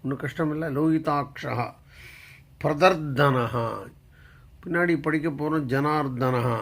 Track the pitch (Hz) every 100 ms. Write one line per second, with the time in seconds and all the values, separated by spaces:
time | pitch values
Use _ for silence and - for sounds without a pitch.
0 | 131 135 139 - 156 151 160 135 160 160
1 | 156 143 131 - 135 117 117 - - -
2 | - - - - - - 147 147 185 170
3 | 151 131 143 127 117 120 113 104 95 -
4 | - - - - - - 185 170 175 160
5 | 156 156 160 139 151 156 135 135 147 151
6 | 139 123 127 127 123 113